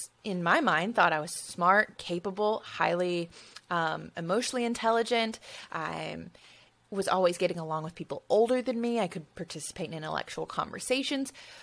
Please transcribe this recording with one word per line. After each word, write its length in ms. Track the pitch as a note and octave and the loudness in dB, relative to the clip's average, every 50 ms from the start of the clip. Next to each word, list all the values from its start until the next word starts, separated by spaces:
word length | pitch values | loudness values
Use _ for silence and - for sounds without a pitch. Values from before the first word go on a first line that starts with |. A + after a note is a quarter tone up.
| - - _ _ - | -8 -10 _ _ -6
in 200 | A3 F#3+ F3+ E3+ | -4 -4 0 2
my 180 | E3+ G3+ D#4+ | 4 4 4
mind, 340 | D#4 G3 E3 D#3 F3 G#3+ A#3 | 4 4 2 2 2 0 4
thought 180 | - F3 F3 D#3+ | 4 4 6 4
I 60 | D#3 | 2
was 140 | D3+ F3 - | -2 -4 -6
smart, 640 | - - - - - F3 F3+ F#3+ G#3 G#3+ - - - | -8 -10 -10 -4 2 4 6 6 6 6 2 -2 -10
capable, 680 | - - F3 F3 E3+ G3+ F#3+ G3+ G#3 G#3 A3 A3 - | -8 -4 -4 -4 -4 -4 -2 0 2 2 2 0 -2
highly, 640 | - - - E3+ E3+ E3+ F3 F3+ F3+ F3 F3 E3+ E3+ - - - - - - - - | -6 -4 0 0 2 2 2 2 0 0 -2 -2 -4 -8 -18 -20 -20 -20 -16 -8 -4
um, 420 | F3+ E3+ E3 D#3 D#3+ D#3+ D#3+ D#3+ - | -2 0 0 0 -2 -4 -6 -10 -10
emotionally 500 | - E3 E3 F#3 A3+ B3 - - B3+ A#3+ | -6 -2 0 0 0 0 0 -2 -2 -2
intelligent. 720 | A#3 A#3+ - - A3+ A3+ A3+ A3+ A3 B3 A#3 A3+ A3 A3 - - - - - - - | -2 -2 0 2 2 4 4 2 2 2 2 2 0 -2 -8 -12 -16 -16 -16 -12 -10
I 460 | - E3 D#3 D#3+ E3 E3 D#3+ D#3 D#3 E3 E3 E3+ - - - - - - - _ _ _ _ - | -8 -6 -4 -4 -4 -6 -6 -6 -8 -10 -12 -14 -16 -20 -20 -20 -20 -20 -20 _ _ _ _ -8
was 180 | - G3 F#3+ - | -4 -2 0 2
always 300 | F3+ F#3 F#3 F3 F3+ - | 4 4 4 4 4 4
getting 220 | F#3+ F3 F3 E3+ | 0 0 0 -2
along 240 | D#3+ D#3 D#3 D#3 D#3 | -6 -4 -4 -4 -4
with 100 | D#3+ - | -6 -8
people 300 | - D#3+ - C#3 - - - | -10 -10 -8 -8 -8 -2 4
older 340 | - G#3 A#3 A3+ B3+ B3+ A#3 | 4 6 6 6 4 2 2
than 180 | C4 B3 A#3 | 0 -2 -2
me. 180 | A#3 A#3+ A#3 A#3 | 0 0 0 0
I 80 | G#3 F3 | 0 -2
could 260 | - F3+ D3+ - - | -2 -6 -12 -12 -12
participate 520 | - F3 E3 - D#3+ - - - - F3 - | -12 -10 -10 -10 -10 -10 -10 -8 -8 -8 -8
in 60 | - | -8
intellectual 540 | D#3 D#3 D#3 D#3 - - - - - D#3+ - | -8 -6 -4 -4 -4 -4 -4 -6 -8 -8 -6
conversations. 840 | - - D#3 E3 - - - - B3+ C4+ C4+ - D4 C4+ C4+ - - - - - - - | -4 -4 -4 -4 -4 -6 -2 0 0 0 0 0 -2 -2 -2 -4 -8 -12 -18 -20 -20 -20